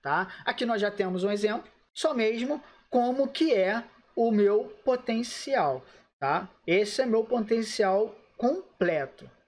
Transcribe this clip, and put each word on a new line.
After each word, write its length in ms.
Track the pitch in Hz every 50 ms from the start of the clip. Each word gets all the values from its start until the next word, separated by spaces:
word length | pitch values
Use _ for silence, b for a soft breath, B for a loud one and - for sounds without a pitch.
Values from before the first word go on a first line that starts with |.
tá? 260 | _ 139 147 170 190 185 B B B
Aqui 220 | - - - 247
nós 140 | 233 226 202
já 100 | 208 208
temos 340 | 202 202 196 185 180 180 185
um 60 | 202
exemplo, 400 | 208 208 208 214 214 254 - - _ _ _ _ _
só 180 | - - 311
mesmo 500 | 285 240 220 220 233 226 240 269 294 294 B B B B B B
como 380 | - 247 240 247 254 269 269 262
que 260 | 269 - 320 320 254
é 280 | 196 185 185 214 233 233 - _ _ _ _ _
o 140 | - 233 233
meu 340 | 220 208 202 202 208 214 254 - - - _
potencial, 1000 | 269 254 247 - - 226 226 240 233 - - - 285 269 240 170 143 131 131 B B B B B B _ _
tá? 280 | 139 139 147 180 196 - _ _ _
Esse 360 | - 170 196 208 208 - -
é 40 | 262
meu 180 | 247 220 226 220
potencial 920 | - 247 240 214 214 226 226 220 214 - - 208 190 190 196 214 - - - _ _ _
completo 920 | - 240 247 311 381 - - _ _ 190 175 165 151 139 135 - - - - _ _ _